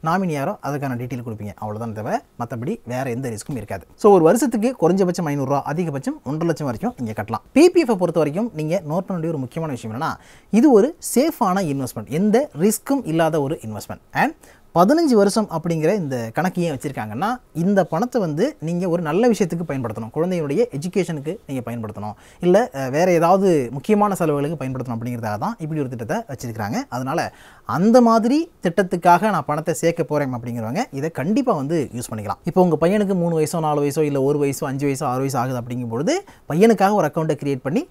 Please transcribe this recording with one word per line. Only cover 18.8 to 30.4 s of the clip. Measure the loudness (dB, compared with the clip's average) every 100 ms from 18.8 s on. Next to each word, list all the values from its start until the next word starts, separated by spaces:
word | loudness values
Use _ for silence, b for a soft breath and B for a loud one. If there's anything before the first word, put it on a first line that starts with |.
| -2
ஒரு | -2
நல்ல | 0 2 2
விஷயத்துக்கு | 2 0 -2 -4
பயன்படுத்தணும், | -4 -6 -6 -8
குழந்தையுடைய | -4 -2 -2 -2 0 -2
எஜுகேஷனுக்கு | -2 -4 -2 -2 -4 -8 -10 -8
நீங்க | -8 -6
பயன்படுத்தணும், | -8 -8 -10 -12 -12 b b
இல்ல, | 4 4 2
அஹ், | -4 -2
வேற | 2 4
ஏதாவது | 4 4 4 4 4 0
முக்கியமான | -6 0 2 2
செலவுகளுக்கு | 2 0 0 -2 -4
பயன்படுத்தணும் | -6 -6 -6 -6
அப்படிங்கிறதுக்காக | -6 -6 -6 -4
தான் | -6 -6
இப்படி | -6 -4
ஒரு | -4
திட்டத்தை | -6 -6 -6 -6
வச்சிருக்காங்க. | -10 -10 -6 -4 -4 -6
அதனால | -6 -4 -4 -4 B B B -6
அந்த | 0 6 6
மாதிரி | 6 4 2 0 -2 _
திட்டத்துக்காக | -2 0 -2 2 4 4 4
நான் | -2 -2
பணத்தை | -4 -2
சேர்க்க | 0 0 0
போறேன் | -2 -2 -2
அப்படிங்கிறவங்க | -4